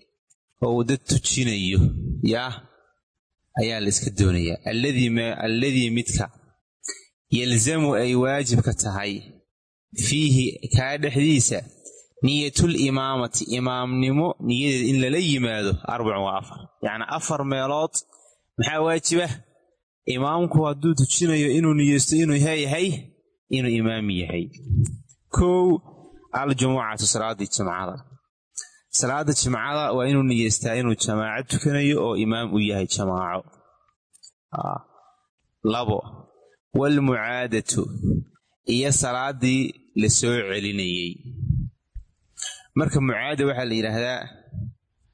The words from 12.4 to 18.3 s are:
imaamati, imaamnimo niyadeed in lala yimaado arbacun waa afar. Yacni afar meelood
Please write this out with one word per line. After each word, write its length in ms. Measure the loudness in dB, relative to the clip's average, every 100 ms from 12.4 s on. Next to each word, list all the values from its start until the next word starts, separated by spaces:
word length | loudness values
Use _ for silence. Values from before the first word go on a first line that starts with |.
| 0 2 2 4
imaamati, 680 | 2 0 0 -2 -2 -4
imaamnimo 840 | -4 -2 -2 -2 -2 0 2 2 0 -2
niyadeed 460 | 0 0 2 0 2
in 80 | 2
lala 180 | 2 2
yimaado 540 | 2 2 0 0 -2 -2 -4
arbacun 380 | -4 -2 0
waa 140 | -2 -4
afar. 220 | -8 -14 -18 _
Yacni 240 | -6 -6 -6
afar 320 | -6 -4 -4
meelood 500 | -2 -2 -2 -2 -2 -4 -8 _ _